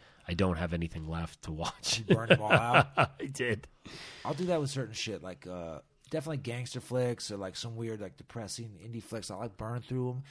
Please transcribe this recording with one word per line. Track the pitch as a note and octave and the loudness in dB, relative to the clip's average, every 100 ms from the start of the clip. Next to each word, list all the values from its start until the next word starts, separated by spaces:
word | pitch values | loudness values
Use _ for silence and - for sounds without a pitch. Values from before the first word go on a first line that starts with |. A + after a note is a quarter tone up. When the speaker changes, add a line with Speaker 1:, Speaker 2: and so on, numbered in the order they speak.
| - - - | -20 -14 -2
Speaker 1:
I | |
don't | F2 F#2+ E2 | 4 4 4
have | F2 | 2
anything | E2+ E2+ E2+ D#2+ | 0 0 -2 -4
left | E2 E2 - | -4 -4 -6
to | - | -8
watch. | D#2 D#2+ - - - G#2+ | -4 -4 -4 -2 0 4
Speaker 2:
You | C3 | 4
burned | A2+ | 6
them | - | 6
all | G#2+ | 6
out? | A#2 A#2 E3+ - | 6 8 8 8
Speaker 1:
<laughs> | - | 6
I | - - C#3 | 4 2 -8
did. | C3+ B2 G#2+ - _ - - - - - | 0 0 0 -2 _ -16 -14 -14 -8 -6
Speaker 2:
I'll | |
do | D3+ F3+ | -2 2
that | E3 | 2
with | C#3 | 2
certain | C#3 A2 A2 | -2 -4 -4
shit, | A2 F#2 | -6 -6
like, | F#2 F2 F2+ | -8 -12 -10
uh, | F2+ E2 D2+ - _ - | -8 -8 -10 -14 _ -6
definitely | D#3 D3+ D3 | -4 -2 -4
gangster | A#2+ B2 A#2+ B2 | -4 -4 -6 -8
flicks | - B2+ B2 A#2 - | -2 2 2 0 -4
or, | G2+ | -6
like, | F#2+ - | -6 -6
some | A#2 A2+ | -8 -6
weird, | A2+ A2 | -6 -6
like, | F#2+ - | -8 -12
depressing | - A#2+ G2+ - A2+ F#2 | -12 -8 -8 -8 -10 -12
indie | A2 A#2 | -10 -10
flicks. | - A2+ G2+ | -8 -8 -6
I'll, | G2 | -6
like, | A#2 - | -8 -6
burn | A2 A#2+ | -6 -6
through | - C3 B2 | -4 -2 -2
'em. | B2+ - | -2 -8